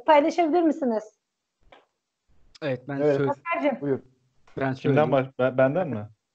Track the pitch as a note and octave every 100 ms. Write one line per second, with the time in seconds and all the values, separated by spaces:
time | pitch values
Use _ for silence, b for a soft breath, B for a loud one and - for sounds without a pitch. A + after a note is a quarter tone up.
0 | - D4+ D#4 E4 E4 F4 E4 D4 C4+ A3
1 | - - _ _ _ _ _ - _ _
2 | _ _ _ _ _ - D3+ B2+ - C#3
3 | D3 C#3 C#3 - - E4+ C#4 B3 C#3+ B2+
4 | - _ _ _ _ - C3+ C3 D#3 C#3
5 | D3+ C#3+ C3 - B2+ B2+ C3 D#3 F3 A2
6 | G#2+ _ _